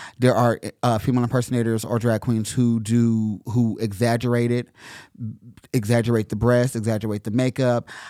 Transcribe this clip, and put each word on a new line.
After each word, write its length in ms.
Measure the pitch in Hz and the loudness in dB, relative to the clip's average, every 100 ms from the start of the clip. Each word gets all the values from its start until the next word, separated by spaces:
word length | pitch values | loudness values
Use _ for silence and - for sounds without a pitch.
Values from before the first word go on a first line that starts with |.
| - - | -14 0
There 160 | 123 | 2
are, 260 | 107 120 110 117 - | 4 2 0 -6 -4
uh, 160 | 123 113 | -2 0
female 240 | - 123 | 0 0
impersonators 600 | 120 127 117 123 113 113 | 0 -2 -2 0 0 -2
or 140 | - 117 | -2 -2
drag 220 | 120 110 | 0 0
queens 320 | - 113 104 | 0 -2 -2
who 280 | - 120 117 | 0 2 2
do, 600 | 104 117 117 113 110 98 - | 0 2 4 2 0 -4 -2
who 320 | 117 113 104 | 0 0 0
exaggerate 720 | 113 95 120 117 123 120 120 | -4 -2 0 0 0 0 0
it, 180 | 120 120 _ - - - - 110 - 120 - - | -2 -6 _ -20 -20 -20 -14 -12 -12 -20 -20 -4
exaggerate 560 | 131 104 117 113 113 104 | -2 2 2 2 0 0
the 80 | 107 | 0
breasts, 400 | 117 123 123 113 | 4 4 2 -2
exaggerate 480 | 110 110 110 104 | -2 -2 -2 -6
the 60 | 113 | -2
makeup. 580 | 113 127 - 127 120 - - - | 0 0 0 0 0 -4 -14 -18